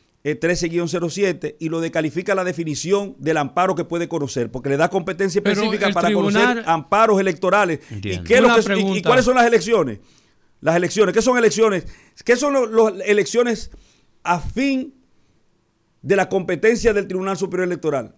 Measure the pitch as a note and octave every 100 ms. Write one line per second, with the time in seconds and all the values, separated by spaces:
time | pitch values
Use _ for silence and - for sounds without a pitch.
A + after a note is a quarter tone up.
0 | _ _ C#3+ D3+ E3 F3 E3+ E3+ E3+ F3
1 | E3 F3+ G3 D#3 D3+ - D#3+ E3 E3 E3
2 | D#3 D#3 G3 F#3+ F3+ E3 D#3+ C#3 D#3+ G3+
3 | G3+ - C#3+ D#3+ C#3 - F#3 F3 E3 E3+
4 | E3+ E3 C#3 C3 A#2 B2+ C#3 C#3 F3 F#3
5 | D#3+ E3+ G3 F#3 G3+ G#3 A3 G#3+ G3+ G3+
6 | A#3 G#3 - G#3 A#3+ A#3 F#3+ E3 - G3+
7 | A3+ G3 F#3+ D#3 F#3 G3+ F#3+ D#3 - G#2
8 | G2+ F2+ E2+ G#3+ A#3+ A#3 G3 F#3+ G3 F3+
9 | G#3+ B3+ B3 B3+ A#3 A3+ F3+ A3 C#3 G#2
10 | - _ _ _ _ _ D#3 E3+ F3 G3
11 | G3 A3+ A#3+ B3 A3+ D#3+ A3 F#3 - -
12 | _ - - A#3+ C#4+ C#4 A3+ A3 A3 F#3
13 | G#3 G#3 - A3+ B3 A3 - - _ _
14 | _ _ E3 F3 - A3 C#4 C4+ C#4+ -
15 | _ _ _ _ _ _ _ _ _ _
16 | B2+ F#3+ F#3 F#3+ F3+ F3 G#3+ A#3 A3+ G3+
17 | F#3+ F#3 F#3+ F#3+ F#3+ F3+ F3+ F3 D#3 C#3
18 | G#2+